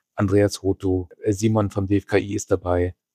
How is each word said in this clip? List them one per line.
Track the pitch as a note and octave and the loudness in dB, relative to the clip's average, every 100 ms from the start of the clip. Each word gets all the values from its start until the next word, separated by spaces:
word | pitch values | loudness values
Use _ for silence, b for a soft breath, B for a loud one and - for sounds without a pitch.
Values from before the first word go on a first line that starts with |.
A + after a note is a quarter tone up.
| _ | _
Andreas | - G#2 G2+ G2+ - | -4 2 2 2 0
Rotho, | F#2+ F#2+ F#2+ F#2 F2+ - | -4 -2 0 -2 -4 -6
äh, | A2 | -4
Simon | G2 A2 A2 G2+ | 0 2 2 0
vom | G2+ F#2+ | -2 0
D | G2+ | -2
F | - | 0
K | G2+ | -2
I | G2+ | 0
ist | G2+ - | -6 -2
dabei. | F#2+ F2+ F2 F2+ - _ | -2 0 0 -2 -6 _